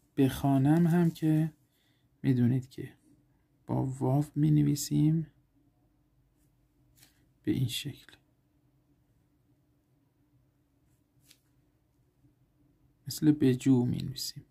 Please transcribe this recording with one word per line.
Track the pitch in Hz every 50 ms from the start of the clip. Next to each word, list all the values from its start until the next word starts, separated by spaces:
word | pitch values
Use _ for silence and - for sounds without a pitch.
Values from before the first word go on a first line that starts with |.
| _ _ _
بخوانم | - 139 127 131 - - 139 139 135 135 143 156 170 175
هم | 165 165 175 170 165
که | 165 - 165 156 156 156 160 160 - _ _ _ _ _ _ _ _ _ _ _ _ _
می‌دونید | - 135 131 123 123 120 131 131 123 -
که | - - - 127 - _ _ _ _ _ _ _ _ _ _ _ _ _ _
با | - 123 127 127
واو | 135 131 135 131 131 135 143 147 - _
می‌نویسیم | 147 151 156 151 147 147 143 143 - - - 147 147 151 156 160 165 156 - _ _ _ _ _ _ _ _ _ _ _ _ _ _ _ _ _ _ _ _ _ _ _ _ _ _ _ _ _ _ _ _ _ _ - _ _ _ _ _ _ _
به | _ 123
این | 123 127 131 120
شکل، | - - - 143 - - - - - _ _ _ _ _ _ _ _ _ _ _ _ _ _ _ _ _ _ _ _ _ _ _ _ _ _ _ _ _ _ _ _ _ _ _ _ _ _ _ _ _ _ _ _ _ _ _ _ _ _ _ _ _ _ _ _ _ _ _ _ _ _ _ - _ _ _ _ _ _ _ _ _ _ _ _ _ _ _ _ _ _ _ _ _ _ _ _ _ _ _ _ _ _ _ _ _ _
مثل | 139 - - 151 151
بجو | 147 151 - 131 127 127 - 139 131 123 120
می‌نویسیم. | 123 - 87 87 87 - - - - - 143 - _